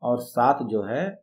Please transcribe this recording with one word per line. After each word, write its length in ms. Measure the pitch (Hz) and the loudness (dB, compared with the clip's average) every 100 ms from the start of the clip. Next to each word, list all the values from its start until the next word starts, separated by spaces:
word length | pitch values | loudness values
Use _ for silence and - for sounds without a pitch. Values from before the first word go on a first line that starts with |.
और 160 | 120 120 | -2 -2
सात 440 | - 123 127 139 117 | -2 2 4 2 0
जो 120 | 110 98 | -2 -2
है 200 | 131 190 196 | -4 -4 -8